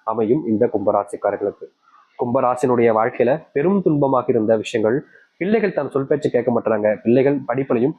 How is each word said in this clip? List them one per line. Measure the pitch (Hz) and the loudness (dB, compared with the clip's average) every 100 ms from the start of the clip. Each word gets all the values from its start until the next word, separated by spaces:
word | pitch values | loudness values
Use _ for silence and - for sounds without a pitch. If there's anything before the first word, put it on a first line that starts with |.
அமையும் | - 110 107 147 - | -6 -2 0 0 0
இந்த | 107 117 | 0 0
கும்பராசிக்காரர்களுக்கு. | 104 101 101 101 104 104 101 101 - - _ _ _ _ - | -2 0 -2 -2 -4 -4 -2 -4 -8 -16 _ _ _ _ -8
கும்பராசினுடைய | 120 131 123 123 131 120 117 | -4 0 0 0 0 4 4
வாழ்க்கையில | 107 120 - 120 156 - | 4 0 0 0 0 -4
பெரும் | 139 165 202 180 | -2 0 0 2
துன்பமாக | 147 139 131 123 | 2 2 0 0
இருந்த | 120 107 110 | 0 2 0
விஷயங்கள், | - 117 107 135 - _ _ - | 0 -2 0 -2 -4 _ _ -8
பிள்ளைகள் | 180 220 202 | -2 0 0
தான் | - 135 | -4 -4
சொல் | 143 139 | -4 -2
பேச்சு | 147 135 | -2 0
கேட்க | 123 117 113 | 0 0 0
மாட்டாங்க, | 107 110 104 104 | 0 0 0 0
பிள்ளைகள் | 110 123 135 143 135 | 2 4 2 0 -4
படிப்புலையும் | 123 135 120 131 | -4 -2 0 0